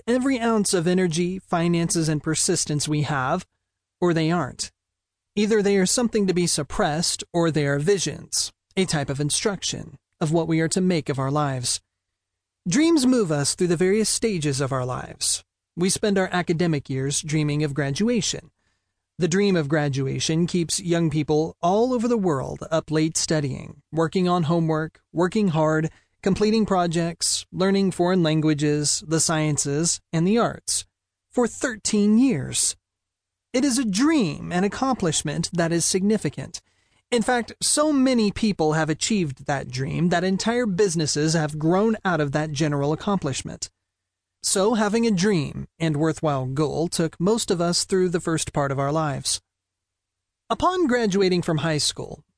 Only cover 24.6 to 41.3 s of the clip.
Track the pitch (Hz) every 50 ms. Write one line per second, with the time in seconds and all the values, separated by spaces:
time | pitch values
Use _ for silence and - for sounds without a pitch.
24.6 | 170 160 160 156 160 156 - - _ _ - 151 180 180 - 220 208 190 147 160
25.6 | 156 156 156 156 156 156 - _ _ _ _ _ - 196 190 - 208 214 214 226
26.6 | 208 - 196 180 175 175 156 170 165 170 165 - - - - - - - - 165
27.6 | 185 196 196 196 196 185 - - 175 175 185 185 165 156 156 160 151 156 156 143
28.6 | 151 147 147 147 147 139 - - - 151 160 156 - - 165 156 156 151 147 139
29.6 | - 143 143 147 170 170 - - - _ - 160 165 185 214 233 214 147 - -
30.6 | - - - - - - _ _ _ _ _ _ _ _ - 254 240 220 - -
31.6 | - 269 220 214 - - - 208 202 208 214 226 269 277 208 139 127 131 123 -
32.6 | - - - - _ _ _ _ _ _ _ _ _ _ _ _ _ _ - 254
33.6 | 254 285 226 262 262 214 180 196 269 311 330 294 214 156 143 - - 165 170 180
34.6 | 196 202 - - 269 269 247 - 190 160 151 - - 151 147 160 170 - - 165
35.6 | 170 165 170 170 160 - - 190 185 208 220 202 - 151 - - - - - -
36.6 | - _ _ _ _ _ _ _ _ _ 247 240 214 - 247 240 226 - - -
37.6 | - - - 294 302 311 294 269 254 262 254 233 214 202 - - - 214 190 -
38.6 | 160 156 156 160 160 147 156 - - - 226 202 175 147 131 - 139 - 143 139
39.6 | 139 131 123 127 139 156 147 143 165 180 175 170 175 190 190 185 - 220 233 240
40.6 | 247 214 180 175 214 196 160 170 156 143 - 147 151 160